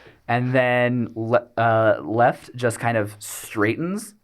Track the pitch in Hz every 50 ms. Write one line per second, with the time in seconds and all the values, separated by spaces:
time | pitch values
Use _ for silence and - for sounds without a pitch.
0 | - - - _ _ - 117 123 123 127 127 131 127 123 123 123 123 123 123 123
1 | 117 - - 113 113 113 120 117 - - - - 113 117 113 110 113 107 - 58
2 | 67 78 104 117 117 131 135 - - - - 127 123 120 110 - - 117 117 113
3 | 104 104 107 - - - - - - - - 113 101 107 117 - 156 175 190 208
4 | 220 - - _